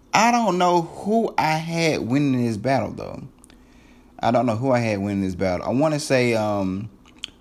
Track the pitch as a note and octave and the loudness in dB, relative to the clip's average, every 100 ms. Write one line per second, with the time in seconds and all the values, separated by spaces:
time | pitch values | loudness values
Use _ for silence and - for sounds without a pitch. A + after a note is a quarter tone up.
0 | _ - A#3 A#3+ A3 F3+ F3 F3 E3 - | _ 2 4 4 2 2 4 4 0 -6
1 | G3 A3+ A3 - D3+ D#3 E3 E3 E3 G#2+ | -2 0 0 0 0 0 -2 0 0 0
2 | G2 C3+ D3 B2+ A#2+ G#2+ A#2 C3+ G2 - | 0 0 2 2 0 -2 0 0 -2 -8
3 | G1+ - C3 - - - - - - - | -12 -12 -16 -20 -20 -20 -20 -20 -20 -20
4 | - - A2+ A#2+ A#2+ A2 C3+ B2 A2+ G#2 | -20 -4 0 2 0 0 0 0 0 -2
5 | G2+ G2 F#2+ F2 F#2+ F2+ - A#2+ D#3 D3+ | -2 -2 -2 -2 -2 -2 -2 0 0 0
6 | - C3+ B2 A2 G#2+ G2+ F#2+ F#2+ A2+ - | 0 2 2 0 0 -2 -2 -4 -8 -16
7 | - - - - | -20 -18 -18 -20